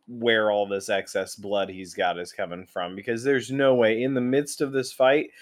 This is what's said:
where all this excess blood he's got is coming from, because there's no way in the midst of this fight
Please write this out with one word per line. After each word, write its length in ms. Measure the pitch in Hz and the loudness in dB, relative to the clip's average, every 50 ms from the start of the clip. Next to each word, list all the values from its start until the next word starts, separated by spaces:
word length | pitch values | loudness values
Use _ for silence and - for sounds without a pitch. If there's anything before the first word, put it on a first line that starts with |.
| _ - | _ -16
where 440 | 123 120 113 120 113 110 107 107 | -10 -2 2 2 4 4 4 4
all 160 | 104 104 101 98 | 2 2 2 0
this 220 | 101 98 95 - | -2 -4 -2 -2
excess 460 | 104 95 95 - - 98 95 - - | -2 -2 -2 -2 -4 -4 -4 -4 -8
blood 340 | - 101 101 101 101 95 92 | -12 -6 -2 -2 -2 -2 -2
he's 240 | 95 92 95 90 - | -4 -10 -14 -12 -6
got 260 | - 95 87 85 87 | -2 -2 -2 -2 -2
is 120 | 87 - | -6 -10
coming 340 | - - 101 87 87 90 92 | -8 -8 -8 -8 -8 -10 -12
from, 300 | - _ 95 87 87 92 | -10 _ -8 -8 -6 -8
because 280 | 98 95 123 117 113 120 | -8 -6 -6 -6 -2 0
there's 280 | 139 139 131 113 113 | 0 0 0 0 -2
no 240 | 131 139 139 135 131 | -2 2 4 4 6
way 260 | 123 117 110 113 110 | 6 4 4 4 2
in 120 | 123 131 139 | 0 0 0
the 80 | 127 | 0
midst 400 | 123 123 131 139 143 - - - | 0 2 0 0 0 -2 -4 -4
of 100 | 156 135 | -4 -2
this 200 | 135 135 123 - - | -2 -2 -4 -4 0
fight 380 | - 131 131 139 151 - - - - | 2 4 4 4 4 2 -2 -8 -18